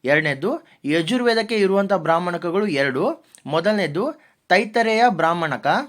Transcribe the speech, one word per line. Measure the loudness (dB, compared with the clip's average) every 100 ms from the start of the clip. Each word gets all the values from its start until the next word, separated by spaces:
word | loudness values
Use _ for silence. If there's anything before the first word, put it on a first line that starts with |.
ಎರಡನೇದು | 2 2 0 -4 -4 -6 _ _
ಯಜುರ್ವೇದಕ್ಕೆ | -2 -2 0 0 2 0 0
ಇರುವಂಥ | 0 2 2 0
ಬ್ರಾಹ್ಮಣಕಗಳು | -2 2 0 0 -4 -4 -2 -2
ಎರಡು. | 0 0 0 -2 -4 _ -18 -4
ಮೊದಲನೇದು | -2 0 0 -2 -2 -4 -6 _ _ _
ತೈತರೇಯ | 2 2 0 0 4 2
ಬ್ರಾಹ್ಮಣಕ | 2 0 0 -2 -2 0 0